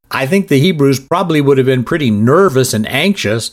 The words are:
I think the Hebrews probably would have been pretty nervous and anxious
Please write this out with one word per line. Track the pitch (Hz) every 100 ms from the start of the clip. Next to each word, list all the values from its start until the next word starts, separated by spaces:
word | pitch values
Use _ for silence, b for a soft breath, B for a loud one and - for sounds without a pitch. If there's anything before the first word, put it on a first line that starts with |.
| -
I | 127 135
think | 196 196
the | 139
Hebrews | 180 160 139 131
probably | - 175 185 151
would | 139 135
have | 127
been | 127
pretty | 113 165 127
nervous | 104 120 165 190 131 127
and | 107 107
anxious | 131 190 196 101 113 -